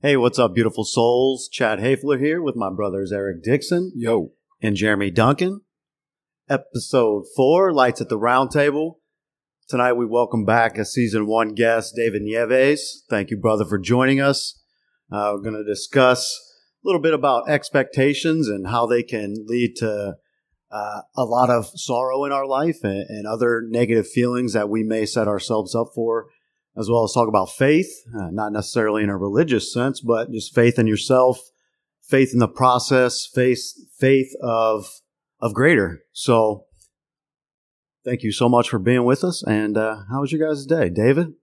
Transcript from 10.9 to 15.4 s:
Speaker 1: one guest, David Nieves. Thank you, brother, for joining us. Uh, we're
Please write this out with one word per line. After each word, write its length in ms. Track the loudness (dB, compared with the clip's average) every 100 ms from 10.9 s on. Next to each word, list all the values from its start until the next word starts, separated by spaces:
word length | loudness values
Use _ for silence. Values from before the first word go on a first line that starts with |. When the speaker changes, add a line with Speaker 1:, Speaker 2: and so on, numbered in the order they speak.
| -2 0 0 0
Speaker 1:
one 280 | 0 0
guest, 400 | 0 2 2 -2 -4
David 260 | -2 -2
Nieves. 840 | -4 -4 0 2 4 2 -4 -14 _
Thank 220 | -4 -2
you, 60 | -2
brother, 260 | 0 0
for 160 | 0 -4
joining 400 | 0 2 4 2
us. 420 | 2 0 -4 -12 _ _ _ _ _
Uh, 260 | -4 -2
we're 60 | -4